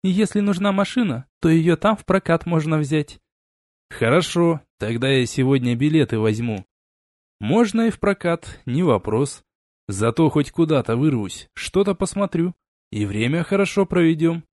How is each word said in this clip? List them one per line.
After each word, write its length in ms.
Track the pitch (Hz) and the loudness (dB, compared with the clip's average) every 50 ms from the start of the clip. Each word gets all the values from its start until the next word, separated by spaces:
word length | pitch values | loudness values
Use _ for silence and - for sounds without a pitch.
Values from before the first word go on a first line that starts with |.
| - | 0
И 60 | 190 | 0
если 320 | 180 190 220 190 - 208 | 2 2 0 0 0 0
нужна 320 | 202 202 196 175 196 202 190 | 0 0 0 0 0 -2 0
машина, 560 | 196 202 - - - 240 190 131 117 - _ _ _ | 0 -2 -2 0 -2 -2 -2 -2 -6 -8 _ _ _
то 80 | - 139 | 2 2
её 280 | 160 165 160 175 165 | 4 4 4 2 0
там 200 | 156 - 208 220 | 2 2 0 0
в 80 | 202 - | 0 -2
прокат 400 | - 190 190 - - 170 165 - | -2 -2 -2 0 0 -2 -2 0
можно 340 | 170 170 160 151 160 160 156 | -2 -2 -2 0 0 -2 -2
взять". 420 | 151 135 156 156 147 - - - _ _ _ _ _ _ _ _ _ _ _ _ _ _ | 0 0 -2 -2 -2 -4 -10 -20 _ _ _ _ _ _ _ _ _ _ _ _ _ _
"Хорошо, 720 | - - 117 110 127 175 170 - - 175 170 170 165 143 _ _ _ _ | -6 -2 0 2 2 2 0 0 0 2 2 2 2 -2 _ _ _ _
тогда 300 | 104 107 117 117 123 131 | -6 -4 -4 -2 0 0
я 160 | 139 135 127 | 2 2 0
сегодня 500 | 110 - - 131 131 139 135 123 123 120 | 0 -2 -2 0 2 2 2 2 0 0
билеты 420 | 120 135 151 151 160 139 104 - 110 | 0 0 2 2 2 2 2 0 0
возьму". 480 | 107 110 107 110 117 120 110 98 90 _ _ _ _ _ _ _ _ _ _ _ _ _ _ _ | 0 0 0 0 -2 -4 -4 -6 -8 _ _ _ _ _ _ _ _ _ _ _ _ _ _ _
"Можно 420 | 107 104 151 220 240 208 202 226 226 | -2 0 2 2 2 2 2 0 0
и 80 | 233 | 0
в 100 | - - | -2 0
прокат, 600 | - 202 196 - - 175 170 170 - - - - _ | -2 -2 -2 0 -2 -2 -2 -2 -6 -14 -20 -14 _
не 160 | - 120 147 185 | -4 -2 0 2
вопрос. 600 | 165 120 98 - - 107 113 143 139 - - _ _ _ _ _ _ _ _ _ | 2 2 2 0 0 0 0 0 -2 -4 -14 _ _ _ _ _ _ _ _ _
Зато 420 | - 104 95 107 117 117 - 165 151 | -10 -4 -2 0 0 2 2 2 2
хоть 220 | - 151 143 - | 2 0 -2 -2
куда-то 460 | - - 170 156 156 135 - - - | 0 -2 0 2 2 0 0 0 -2
вырвусь, 520 | 120 139 160 139 117 104 90 - - - _ _ | 0 2 0 0 0 -4 -6 -8 -14 -18 _ _
что-то 400 | - - - - 180 202 202 190 | -12 -12 -4 0 0 0 0 0
посмотрю. 600 | - 196 180 - 202 202 190 - 170 165 185 175 _ _ _ _ _ _ _ - | -2 -4 -6 -2 -4 -4 -2 0 -2 -2 -2 -4 _ _ _ _ _ _ _ -6
И 120 | 104 104 | -4 -4
время 360 | 101 98 104 113 120 147 170 165 | -2 -2 -2 -2 0 0 -2 -2
хорошо 440 | - 202 196 202 - - 202 190 | -2 0 0 0 0 0 -2 -2
проведём. 580 | - - 180 170 165 165 156 165 165 170 170 156 _ _ | 0 2 2 2 2 2 2 0 0 0 -2 -10 _ _